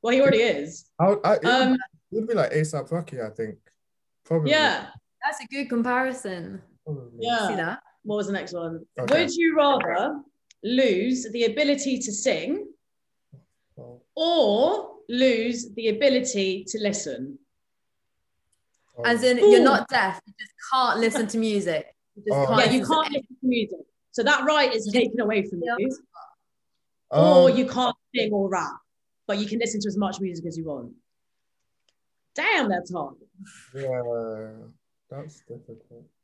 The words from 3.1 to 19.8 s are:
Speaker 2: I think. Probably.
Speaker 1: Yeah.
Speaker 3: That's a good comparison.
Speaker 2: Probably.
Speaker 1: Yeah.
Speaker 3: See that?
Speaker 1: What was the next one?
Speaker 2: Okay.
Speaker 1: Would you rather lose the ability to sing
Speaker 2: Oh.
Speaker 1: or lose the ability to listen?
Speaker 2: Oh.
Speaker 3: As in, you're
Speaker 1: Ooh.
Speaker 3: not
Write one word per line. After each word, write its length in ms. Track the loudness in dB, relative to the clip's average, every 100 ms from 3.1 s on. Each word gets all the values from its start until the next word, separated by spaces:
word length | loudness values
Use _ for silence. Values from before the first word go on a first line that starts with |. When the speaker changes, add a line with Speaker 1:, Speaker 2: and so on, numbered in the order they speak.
| -10
Speaker 2:
I 100 | -10
think. 260 | -8 -10 -10 _ _ _ _ _ _
Probably. 260 | _ -2 2
Speaker 1:
Yeah. 360 | 2 2 -2 -8 -18 _ _
Speaker 3:
That's 160 | -8 -6
a 40 | -10
good 220 | -8 -4
comparison. 920 | -2 0 0 -2 -4 -8 -10 -10 -14 -18 _
Speaker 2:
Probably. 340 | -10 -10 -10 -10
Speaker 1:
Yeah. 280 | -4 -2 -2
Speaker 3:
See 80 | -2
that? 240 | -4 -6 _ _
Speaker 1:
What 120 | -6 -4
was 100 | -2
the 60 |
next 200 | -4 -6
one? 320 | -8 -8 -10 -14 -8
Speaker 2:
Okay. 240 | 0 2
Speaker 1:
Would 100 | 2
you 220 | 0 2 4
rather 640 | 2 2 0 -2 -2 -4 -12 _ _ _
lose 680 | -2 2 2 2 0 -2 -4
the 120 | -2
ability 540 | 0 2 0 2 0 -4
to 140 | -4
sing 540 | -4 -2 -2 -2 -6 -6 -16 _ _ _ _ _ -20 _ _ _ -20
Speaker 2:
Oh. 220 | -20 -20 _ -4
Speaker 1:
or 800 | 0 2 2 4 2 0 -6 -18 -8
lose 640 | 2 2 2 -2 -4 -8
the 140 | -6 -4
ability 760 | 2 2 2 0 -2 -2 -4 -6
to 100 | -4
listen? 580 | -4 -4 -8 -10 -12 -14 _ _ _ _ _ _ _ _ _ _ _ _ _ _ _ -4
Speaker 2:
Oh. 40 |
Speaker 3:
As 180 | 0 2
in, 160 | 4 6
you're 220 | 8 10
Speaker 1:
Ooh. 40 |
Speaker 3:
not 240 | 8 4